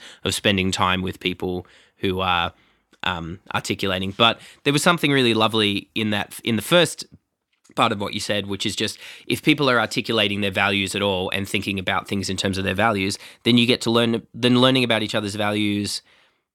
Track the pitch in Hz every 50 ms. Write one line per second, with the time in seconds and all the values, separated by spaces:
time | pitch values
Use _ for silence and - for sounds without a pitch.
0 | - - - - - 98 - - - 110 101 95 92 95 90 - 98 92 92 92
1 | 90 92 - - - 92 90 - 95 92 90 90 90 - - - _ _ _ _
2 | - 98 92 92 95 92 90 87 85 90 - _ _ _ _ _ _ _ _ _
3 | - 92 90 85 85 82 87 - _ - - - - - 101 - 98 98 92 92
4 | 95 98 95 - 117 113 - - - - - _ - 143 139 147 - 185 175 -
5 | - 147 139 135 127 117 110 110 110 107 110 113 104 101 101 98 - - - 107
6 | 110 107 104 101 - - - - - 117 113 104 - - 165 175 165 - - -
7 | - - - - _ _ _ _ _ _ _ _ _ _ _ - 123 113 110 101
8 | 101 - - 107 - - 104 104 98 101 98 95 - 110 98 - 110 101 - -
9 | - - - - - - - - - 156 151 147 147 131 123 117 110 107 - 135
10 | 110 - 113 110 104 101 101 101 101 101 95 104 98 101 101 101 95 92 - 101
11 | 101 101 95 90 92 - - 98 98 - - 104 92 104 98 95 92 101 98 90
12 | - - 104 98 92 - 95 92 - 98 92 95 95 95 95 98 110 117 107 98
13 | 95 98 - - - - - _ - 120 120 120 117 117 120 - - 120 113 117
14 | 117 117 113 113 - _ - 117 120 123 123 123 127 131 131 131 123 117 113 110
15 | 107 104 - 110 104 101 101 107 104 104 107 107 104 104 101 104 101 98 - -
16 | - _ _ _ _ _ _ _ _ _ _